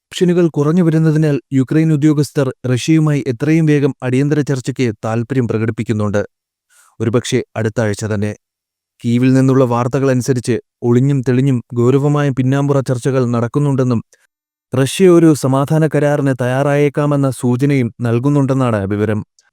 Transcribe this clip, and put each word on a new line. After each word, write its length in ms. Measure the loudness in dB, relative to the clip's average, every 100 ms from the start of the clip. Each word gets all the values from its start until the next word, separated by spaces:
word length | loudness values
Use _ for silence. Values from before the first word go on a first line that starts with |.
| _
ഓപ്ഷനുകൾ 340 | -2 0 2 0
കുറഞ്ഞു 360 | 0 0 2
വരുന്നതിനാൽ 520 | 2 2 2 2 0 -2 -2
യുക്രൈൻ 360 | -2 0 0 2
ഉദ്യോഗസ്ഥർ 540 | 2 2 2 -2 -2 -4 -4 -4
റഷ്യയുമായി 560 | -2 2 2 2 0 -4
എത്രയും 380 | -4 0 2 2
വേഗം 260 | 2 0 -2
അടിയന്തര 360 | -4 -2 0 0
ചർച്ചയ്ക്ക് 460 | -2 -4 -4 -4 -4 -4
താൽപ്പര്യം 440 | -4 -4 -2 -2 -2
പ്രകടിപ്പിക്കുന്നുണ്ട്. 720 | -2 -2 -4 -4 -2 -2 -2 -6 _ _ _ _ _ _ _
ഒരുപക്ഷെ 400 | -2 -2 -2 -4 -4 -4
അടുത്ത 240 | -4 -2
ആഴ്ച 240 | -4 -4 -4
തന്നെ. 260 | -4 -4 -8 _ _ _ _ _ _
കീവിൽ 280 | -2 2 2
നിന്നുള്ള 300 | 4 4 2 2
വാർത്തകളനുസരിച്ച് 920 | 0 -2 -2 0 0 -2 -4 -2 -4 -6 _
ഒളിഞ്ഞും 380 | 0 2 2 0
തെളിഞ്ഞും 360 | 0 0 0 -2 -4
ഗൗരവമായ 560 | -2 0 2 0 0 0
പിന്നാമ്പുറ 500 | -2 -2 0 0 -2
ചർച്ചകൾ 420 | -2 -4 -2 -2 -2
നടക്കുന്നുണ്ടെന്നും 760 | -2 -2 -2 0 0 0 -2 -4 _ _ _ _ _ _
റഷ്യ 340 | -2 -2 2 4
ഒരു 220 | 6 4 2
സമാധാന 480 | 0 0 0 0 0
കരാറിന് 460 | 0 0 0 -2 -2
തയ്യാറായേക്കാമെന്ന 920 | -2 -2 0 0 0 0 -2 0 0
സൂചനയും 560 | -2 -2 0 0 0 -2 -4
നൽകുന്നുണ്ടെന്നാണ് 840 | -2 0 2 0 0 0 0 0 -2
വിവരം. 360 | -2 0 -2 -6 _ _